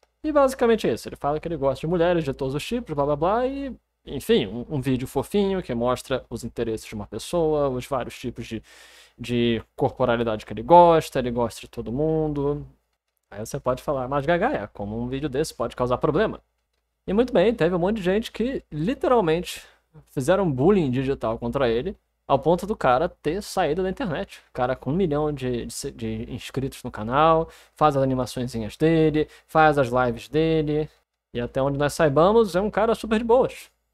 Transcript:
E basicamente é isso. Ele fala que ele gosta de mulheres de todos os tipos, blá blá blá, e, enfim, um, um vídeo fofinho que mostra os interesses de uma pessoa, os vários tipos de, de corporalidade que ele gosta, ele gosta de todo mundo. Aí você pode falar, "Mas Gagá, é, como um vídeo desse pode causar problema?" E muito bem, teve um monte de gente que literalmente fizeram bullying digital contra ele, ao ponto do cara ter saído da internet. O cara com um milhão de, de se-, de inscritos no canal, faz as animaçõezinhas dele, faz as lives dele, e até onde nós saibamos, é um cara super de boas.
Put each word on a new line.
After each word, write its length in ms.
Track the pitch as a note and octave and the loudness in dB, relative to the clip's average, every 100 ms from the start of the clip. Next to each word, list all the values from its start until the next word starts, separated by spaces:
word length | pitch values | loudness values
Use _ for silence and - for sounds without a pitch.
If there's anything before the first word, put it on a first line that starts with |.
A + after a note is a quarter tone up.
| _ _ | _ _
E 80 | D#4 | -2
basicamente 540 | D4 C4+ C4 A#3 A3 E3+ | 2 2 4 2 2 2
é 60 | |
isso. 160 | G#2+ - | -2 -6
Ele 80 | - | -6
fala 240 | C#3+ D3+ | -4 -2
que 80 | E3 | -4
ele 80 | D#3+ | -2
gosta 240 | C3+ C3 | -2 -2
de 60 | D#3+ | 0
mulheres 380 | F3+ E3+ E3+ | 2 2 2
de 100 | C#3 | 0
todos 200 | B2+ C3+ | -4 -4
os 120 | C#3+ - | -4 -4
tipos, 280 | A#3+ A#3+ | -6 -4
blá 120 | D3 C#3+ | -2 0
blá 100 | C#3+ | 0
blá, 300 | E3+ A3+ C4 | 0 0 -2
e, 280 | C#4 C#4 - _ _ | -4 -10 -12 _ _
enfim, 420 | - C#3+ - A3 G#2 | -12 -6 2 2 2
um, 200 | A#2 A#2+ | -6 -6
um 120 | C#3+ | -4
vídeo 260 | C3 C3 C3 | -2 -2 -2
fofinho 540 | C#3 - G#3 G3 F#3+ | -4 -2 0 0 0
que 120 | - | -4
mostra 520 | A#2 B2 B2 - B2+ - | -2 0 -2 -2 -6 -6
os 160 | A#2 | -10
interesses 420 | A#2+ - A2+ A2 - | -8 -6 -4 -4 -8
de 80 | |
uma 120 | G#2+ G2+ | -12 -10
pessoa, 640 | G#2+ - F3 D#3+ D3+ C#3+ | -10 -6 -2 0 0 0
os 160 | B2+ - | -2 -4
vários 320 | C3 A#2 - | -6 -6 -10
tipos 280 | B2 A#2+ A#2 | -10 -10 -8
de, 160 | A2 - - - - - - | -10 -12 -20 -20 -20 -20 -14
de 440 | A#2 A#2+ A#2 A2+ - - | -4 0 2 0 -4 -4
corporalidade 680 | C3+ - B2 A#2 A#2 G#2+ | -2 0 0 0 0 -4
que 80 | - | -6
ele 100 | G#2+ | -6
gosta, 560 | A#2+ E3+ F3 D#3+ - C#3 | 6 8 8 6 2 -2
ele 120 | B2 | -2
gosta 300 | A#2+ A#2 - | -2 -4 -6
de 80 | - | -16
todo 240 | - A2 | -12 -6
mundo. 760 | B2 D#3 D#3+ D#3 C#3+ C#3 D3 C3+ _ _ _ _ _ _ | -4 -2 -2 -2 -2 -2 -4 -8 _ _ _ _ _ _
Aí 100 | G2+ | -14
você 140 | A2+ C#3 | -10 -6
pode 220 | B2+ B2+ | -4 -4
falar, 260 | - C3+ B2+ | -2 -4 -2
"Mas 180 | C#3+ C#3 | -2 0
Gagá, 260 | F3 A#3+ | 0 0
é, 140 | A2+ G#2 | -2 -6
como 320 | - G2+ A2 | -10 -8 -6
um 80 | B2 | -6
vídeo 200 | C3+ D3 | -4 -4
desse 260 | C3 D#3+ | -2 -4
pode 220 | - A#2+ - | -4 -6 -2
causar 220 | B2 B2 | -2 0
problema?" 420 | - D3 G#3+ - _ _ _ _ _ _ - | 2 2 0 -4 _ _ _ _ _ _ -2
E 60 | |
muito 200 | G3 - | 0 2
bem, 220 | F#3+ G3+ | 4 2
teve 200 | A3+ E3 | 2 2
um 40 | F3+ | 2
monte 180 | F3+ A3 | 0 0
de 60 | |
gente 300 | F3+ G3+ A3+ | 0 0 -2
que 320 | - A#3+ C#4 - | -4 -4 -4 -8
literalmente 880 | D3+ F3 D4 E4+ A#3+ A3+ E3 E3+ - - _ _ D#3 - | -4 -2 0 2 2 4 0 -2 -12 -18 _ _ -20 -12
fizeram 400 | D3 C3 F#3+ F#3 | -4 2 2 2
bullying 400 | B2+ D#3 G#3 C#3+ | 2 4 4 4
digital 480 | B2 C3+ C3 A2+ A#2 | 0 -2 -2 -2 -4
contra 300 | A#2+ C#3 B2 | -2 0 2
ele, 280 | A2+ E3+ - _ _ - | 0 -2 -8 _ _ -2
ao 120 | C#3 | 0
ponto 280 | D#3 F3 F#3+ | 2 0 0
do 100 | A3 | 0
cara 320 | C3+ B2+ F3 | 2 2 2
ter 340 | - D3+ F#3+ | -4 -4 -4
saído 400 | - G3 D#3+ E3 | -4 -2 0 0
da 80 | F#3+ | -2
internet. 500 | F#3+ A3+ D3+ G3 - _ | -4 -4 -6 -8 -14 _
O 20 | |
cara 240 | - B2+ B2+ | -4 -2 -2
com 140 | B2+ | -2
um 40 | E3+ | 0
milhão 360 | F3+ D3 D3+ | 0 0 -2
de, 340 | C#3+ B2+ A#2+ A#2 | -2 -4 -4 -6
de 60 | |
se-, 160 | - C#3+ | -10 -10
de 340 | - A2+ A2 A#2+ | -8 -6 -6 -8
inscritos 520 | B2+ - - C3+ - | -10 -8 -6 -6 -6
no 80 | B2 | -12
canal, 580 | - A2 C3+ D#3+ D#3+ E3 - _ | -8 -2 2 4 4 0 -8 _
faz 220 | - D3+ C#3 | 0 2 4
as 60 | |
animaçõezinhas 720 | C3+ C3 B2 C3 B2 A#2 G#2+ - | 2 0 -4 -6 -6 -6 -8 0
dele, 520 | D#3+ E3 D#3 D3 D3 - _ | 2 4 4 2 -2 -6 _
faz 320 | D#3+ D#3 C#3+ | 4 6 6
as 100 | A#2+ | 2
lives 400 | B2 B2 A2+ - | 2 0 -2 -2
dele, 600 | D3+ D#3+ D#3+ D3+ D3+ D3+ _ _ _ _ | 0 2 2 0 -2 -4 _ _ _ _
e 60 | A#2+ | -8
até 220 | A#2+ C#3 | -6 -2
onde 160 | C#3 C#3 | -2 0
nós 140 | D3 | 0
saibamos, 600 | - D#3 C#3 F3+ A3+ G#3+ E3+ | 2 2 6 6 6 4 0
é 40 | |
um 100 | G#3 | -2
cara 240 | F#3+ A3+ | 0 0
super 240 | G#3 A3 A3 | 0 0 0
de 60 | |
boas. 460 | A#3 B3+ F#3+ - - _ _ | 4 4 2 -4 -20 _ _